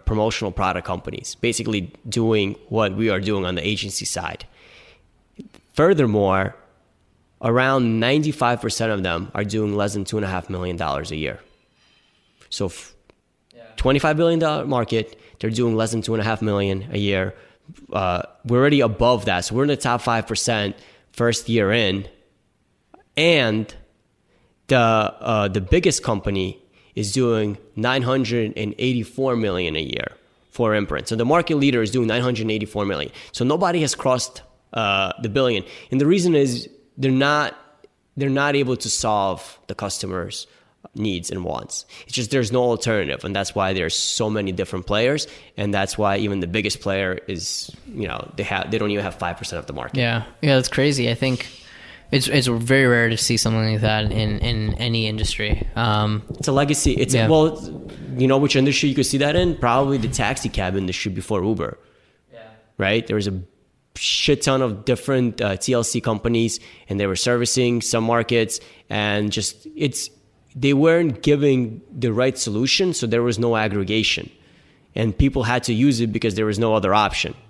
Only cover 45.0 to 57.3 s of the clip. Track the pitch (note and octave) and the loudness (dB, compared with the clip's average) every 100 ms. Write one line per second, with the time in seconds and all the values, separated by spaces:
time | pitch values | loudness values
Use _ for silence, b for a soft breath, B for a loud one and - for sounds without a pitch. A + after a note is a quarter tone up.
45 | B2 D3+ - B B - G#2 G2+ G2 - | 2 0 -6 B B -6 -2 -2 -2 -2
46 | G2+ G2+ G#2 G2 F2 G#2+ G2+ - G2+ F#2+ | 0 0 0 -2 -2 -2 -2 -4 -4 -2
47 | F#2 F#2 - F2 - - - - - E3 | -2 -4 -6 -8 -6 -8 -10 -16 -12 -8
48 | F#2+ A#1 - - G2+ F#2+ - A2 G#2 G2+ | -6 -6 -8 -8 -4 -4 -2 -2 0 -2
49 | G2 - F2 E2+ - E2+ - C#2+ A#1+ C3 | -4 -4 -6 -6 -8 -10 -8 -10 -6 -2
50 | A#2+ A#2 A2 - D3+ C3 B2 - C#3+ C3+ | 0 0 -4 -4 2 2 2 2 2 2
51 | A#2 A#2 C3 B2 - B B B B B | 0 0 0 -2 -6 B B B B B
52 | B C#3 C3 C#3+ B2 A#2 A#2+ C3+ B2+ A#2+ | B 0 2 2 2 0 4 6 6 6
53 | A#2 A2 - A#2 A#2 A2 A2 G#2+ A2 A2 | 4 2 0 2 2 2 2 2 2 2
54 | G#2+ G#2+ G#2+ G#2 A#2+ A2+ G#2+ - A#2+ A2+ | 0 0 0 0 0 0 -2 -2 0 0
55 | A2 G#2+ A2+ - G#2+ G#2 - A2 A#2 G#2+ | 0 0 -2 -2 -2 0 -2 0 2 2
56 | G#2+ G#2+ - - - C3+ C#3+ D3 C#3+ - | 2 -2 -4 -6 0 2 2 2 2 2
57 | B2 B2+ A2 | 2 4 6